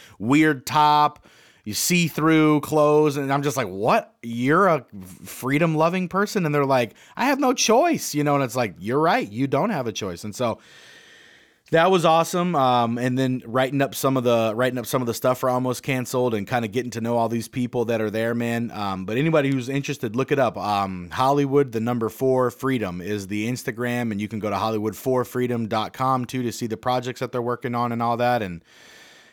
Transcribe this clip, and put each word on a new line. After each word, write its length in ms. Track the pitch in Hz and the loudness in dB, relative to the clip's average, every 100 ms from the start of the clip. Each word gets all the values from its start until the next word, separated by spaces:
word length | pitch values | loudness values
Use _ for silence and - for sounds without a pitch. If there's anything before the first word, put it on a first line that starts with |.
| - - | -20 -8
weird 480 | 107 147 156 135 - | 2 4 4 2 -2
top, 600 | 151 151 147 147 147 _ _ _ _ 107 | 2 4 6 4 0 _ _ _ _ -10
you 100 | 101 | -4
see-through 840 | - 180 160 - 160 160 156 151 | 0 0 0 0 4 6 6 4
clothes. 540 | - 151 151 151 151 139 | 2 4 6 6 4 0
And 160 | 139 | -2
I'm 120 | 139 | 0
just 140 | 143 127 | 0 -2
like, 100 | 101 | -4
"What? 480 | 95 113 120 - _ | -2 2 0 -2 _
You're 440 | 117 117 131 165 196 | -10 -2 2 4 4
a 180 | 151 - 101 92 87 | 2 -2 -18 -18 -18
freedom-loving 840 | 95 - 127 147 170 151 165 185 180 | -16 -8 -2 2 2 2 2 0 -2
person?" 380 | 185 208 202 156 | -2 -2 0 0
And 60 | 147 | 0
they're 100 | 139 | 2
like, 300 | 131 113 - - - | 2 2 -6 -18 -4
"I 100 | 254 | 0
have 140 | 269 | 2
no 140 | 254 | 0
choice," 600 | 262 - 226 339 233 - 147 | 0 4 4 4 0 -2 -2
you 80 | |
know? 100 | 147 | 2
And 100 | 143 | 2
it's 120 | 127 127 | 0 -2
like, 180 | 113 78 | -4 -4
"You're 200 | 101 139 | -2 2
right. 320 | 165 190 135 | 2 2 -2
You 140 | 107 135 | -4 -2
don't 240 | 139 202 | 0 0
have 160 | 165 117 | -2 -4
a 60 | |
choice." 320 | 98 98 87 | -6 -8 -8
And 100 | 107 101 | -10 -4
so 220 | 120 101 - - - - - - - - _ _ - | -4 -4 -10 -20 -20 -20 -20 -20 -20 -20 _ _ 0
that 180 | 160 180 | 4 6
was 140 | 185 | 6
awesome. 500 | 160 160 165 180 180 | 6 4 2 0 0
Um, 440 | 156 127 123 117 120 | 2 4 4 2 0
and 200 | 127 127 | 0 0
then 240 | 131 127 117 | 0 -2 -2
writing 360 | 123 131 139 | 0 0 0
up 140 | 131 - | -2 0
some 220 | 139 131 | 0 2
of 80 | 120 | 2
the, 260 | 117 113 107 | 2 2 0
writing 220 | 127 123 | 0 -2
up 80 | 110 | -4
some 160 | 135 | -2
of 40 | 117 | -2
the 80 | |
stuff 260 | 110 127 127 | 0 0 2
for 100 | 131 | 0
Almost 340 | 127 127 120 | 0 0 -4
Canceled 500 | - 131 120 127 123 | -4 -4 -2 0 0
and 120 | 107 98 | 0 -2
kinda 220 | 127 113 | -2 0
getting 240 | 120 120 | -4 -4
to 80 | 117 | -4
know 140 | 113 120 | -2 0
all 140 | 113 | 0
these 180 | 117 107 | -2 -6
people 380 | 135 123 123 117 | -6 -4 -2 -2
that 160 | 113 | 0
are 80 | 107 | -2
there, 260 | 110 117 120 | -2 -2 -2
man. 360 | 117 117 117 | -2 -4 -6
Um, 340 | 101 101 95 95 | -6 -6 -6 -4
but 100 | 117 | -2
anybody 340 | 160 156 139 | 2 2 2
who's 180 | 135 120 | -2 -2
interested, 440 | 139 139 139 117 | -6 -4 -6 -4
look 200 | 117 135 | -4 0
it 60 | 139 | 2
up. 180 | 117 92 | 0 0
Um, 520 | 101 101 98 92 87 | -2 0 0 -4 -8
Hollywood, 600 | 85 131 143 139 143 135 | -2 2 2 2 2 2
the 80 | 110 | -2
number 300 | 117 120 110 | -2 -2 -4
four, 420 | - 131 131 123 | -2 0 2 0
Freedom 480 | - 131 127 98 87 | -2 -2 -2 -2 -6
is 280 | 87 104 95 | -6 -6 -4
the 200 | 104 113 | -4 -4
Instagram, 640 | 127 - 104 123 123 117 | -4 -6 -6 -4 -2 -2
and 80 | 101 | -4
you 80 | 104 | -6
can 120 | 110 | -6
go 100 | 104 | -4
to 80 | 98 | -2
Hollywood 400 | 110 110 107 95 | -2 -2 -4 -4
four 260 | 131 127 | -2 -2
freedom 460 | 117 127 123 120 107 | -2 -2 -2 -2 -2
dot 240 | 107 104 | -2 -4
com 320 | - 131 131 120 | -4 -2 -2 -2
too 180 | 131 | -4
to 80 | 120 | -4
see 160 | - 117 | -4 -6
the 80 | 107 | -6
projects 460 | 127 127 123 127 | -2 -2 -4 -8
that 100 | 123 | -6
they're 100 | 127 | -4
working 320 | 120 120 123 | -4 -4 -4
on 200 | 120 120 | -2 -2
and 100 | 117 | -2
all 140 | 117 117 | -2 0
that. 240 | 120 123 | 2 0
And 240 | 98 82 _ - - - - - - | -2 -8 _ -20 -20 -20 -20 -20 -20